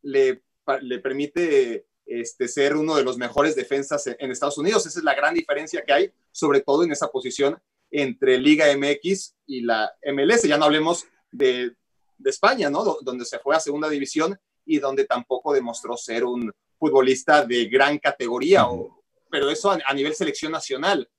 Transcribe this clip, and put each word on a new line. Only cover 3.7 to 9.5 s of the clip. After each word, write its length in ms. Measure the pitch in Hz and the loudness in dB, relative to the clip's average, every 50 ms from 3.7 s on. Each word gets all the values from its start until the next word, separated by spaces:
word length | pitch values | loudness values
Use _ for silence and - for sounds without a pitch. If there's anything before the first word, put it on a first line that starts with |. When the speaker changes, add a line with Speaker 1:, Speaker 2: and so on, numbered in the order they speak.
| 135 135 139 - 151 143 - | -4 -4 -2 -4 -6 -6 -4
Speaker 1:
en, 100 | 127 120 - | -6 -8 -8
en 120 | 143 131 | -8 -8
Estados 280 | 123 - 147 - 143 147 | -6 -4 -4 -4 -4 -2
Unidos. 280 | 147 190 220 - - | -2 2 2 0 0
Esa 120 | 165 - 175 | -2 -8 -2
es 60 | 160 | 0
la 100 | 147 135 | 0 0
gran 200 | 135 143 151 170 | 2 2 2 0
diferencia 500 | 170 - - 143 147 156 156 - - - | 0 -2 -2 -4 -4 -4 -6 -8 -8 0
que 80 | - | 2
hay, 200 | 139 147 - - _ _ _ _ | 4 4 4 0 _ _ _ _
sobre 280 | _ - - 147 139 139 | _ -2 0 2 2 2
todo 220 | 139 - 139 151 | 4 2 2 2
en 100 | 175 170 | 2 2
esa 160 | 147 - 156 - | 0 -2 -4 -4
posición 520 | - 131 127 127 120 - 139 143 160 - _ _ _ _ _ _ | -4 -6 -6 -6 -2 0 0 0 0 -2 _ _ _ _ _ _
entre 480 | - 147 139 131 117 _ 139 127 131 127 | -4 -2 -2 -2 -2 _ 2 4 4 4
Liga 300 | 131 147 151 151 156 147 | 6 4 6 6 6 4
M 200 | 143 139 139 143 | 4 2 0 0
X 440 | 147 139 - 175 196 190 - - _ _ _ | -2 -2 0 -2 -2 -2 -4 -14 _ _ _
y 140 | - | -10